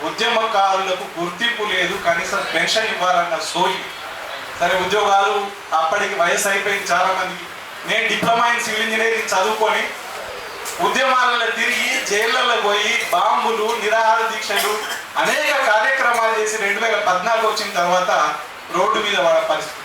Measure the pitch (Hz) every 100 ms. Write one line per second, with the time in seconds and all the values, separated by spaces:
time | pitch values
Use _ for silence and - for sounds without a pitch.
0 | 156 - 226 220 214 208 196 190 190 185
1 | 196 165 170 180 226 220 202 185 180 196
2 | 170 - 190 196 - 165 180 220 214 -
3 | 180 180 170 165 - 170 185 190 - -
4 | - - - - - - 175 185 185 202
5 | 208 196 196 202 196 - - 160 165 208
6 | 202 196 185 202 202 196 196 196 190 180
7 | 185 185 185 170 - - - - - 214
8 | 226 214 233 233 240 233 220 214 226 220
9 | 226 226 220 190 202 214 - - 180 -
10 | - - - - - - - - - 247
11 | 269 262 247 240 226 220 226 233 254 262
12 | 262 208 226 254 254 226 208 202 214 -
13 | - 175 202 247 240 226 214 226 202 226
14 | 226 226 226 - - 202 - - - -
15 | - - 214 262 294 285 233 214 226 269
16 | 240 233 220 214 214 220 202 202 226 208
17 | - 185 196 226 214 202 185 175 175 180
18 | 190 180 - - - - - 175 196 214
19 | 202 190 170 160 160 156 - -